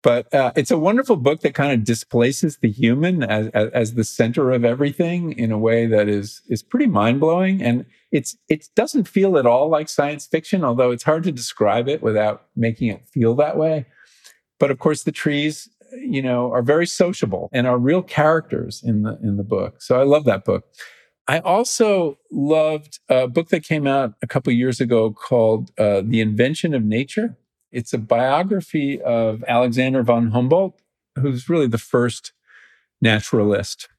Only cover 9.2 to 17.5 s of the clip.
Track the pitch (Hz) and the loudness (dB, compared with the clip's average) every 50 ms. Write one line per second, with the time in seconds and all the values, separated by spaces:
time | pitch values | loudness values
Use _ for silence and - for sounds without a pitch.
9.2 | 190 196 180 147 123 120 117 127 143 156 160 151 156 - - - 143 143 151 143 | 2 4 4 4 4 4 4 4 4 2 2 0 -2 -2 -2 -2 -2 -2 -4 -8
10.2 | - - - 160 - - - 185 160 127 117 123 127 123 123 120 - - 156 170 | -6 -4 -4 -4 -2 -2 -2 0 0 0 2 2 2 2 0 -2 0 0 0 0
11.2 | 170 190 147 123 117 - - - 107 101 101 117 120 135 151 160 - 113 107 104 | 0 -4 -6 -6 -10 -12 -4 0 0 2 2 0 0 -2 -4 -2 -2 0 0 2
12.2 | 107 107 101 - _ _ _ - 113 117 113 - 127 113 98 - _ _ _ 139 | 0 0 -2 -6 _ _ _ -2 -2 -2 -2 -2 -4 -4 -4 -6 _ _ _ 0
13.2 | 117 113 120 135 147 147 - 151 156 160 160 151 123 _ _ _ _ _ _ _ | 2 2 2 2 0 0 0 -2 0 0 -2 -2 -6 _ _ _ _ _ _ _
14.2 | _ - _ _ _ _ _ _ - 135 131 - - 156 151 - - 160 151 - | _ -20 _ _ _ _ _ _ -2 -2 -2 0 0 0 0 0 -4 -8 -8 -4
15.2 | - 151 147 143 147 151 151 - - _ _ _ _ _ - 247 277 254 185 135 | -4 -2 -2 -2 -2 -4 -6 -8 -18 _ _ _ _ _ -20 -14 -8 -6 -6 -4
16.2 | 135 127 123 123 123 120 - 123 117 127 151 165 175 170 - - 185 175 202 - | -2 -2 -2 -2 -2 -2 -2 0 2 2 2 2 0 -2 0 0 0 0 0 -4
17.2 | - 110 95 85 85 - | -4 -4 -4 -6 -8 -4